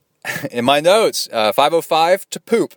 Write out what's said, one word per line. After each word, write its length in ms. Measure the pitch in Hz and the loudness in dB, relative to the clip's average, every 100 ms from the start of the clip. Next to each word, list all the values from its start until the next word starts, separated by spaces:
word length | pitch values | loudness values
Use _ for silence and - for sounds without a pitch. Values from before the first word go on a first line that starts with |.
| _ _ | _ _
<laughs> 260 | - - - | -12 -10 -8
in 140 | 120 | -2
my 160 | 123 143 | 0 2
notes, 480 | 160 220 180 - - | 4 2 2 -2 -6
uh, 180 | 113 107 | -2 0
five 220 | 117 147 | 2 2
oh 80 | 165 | 0
five 480 | - 160 165 190 - | 0 0 2 0 -2
to 100 | - | -16
poop 340 | - 233 151 | -4 -2 -2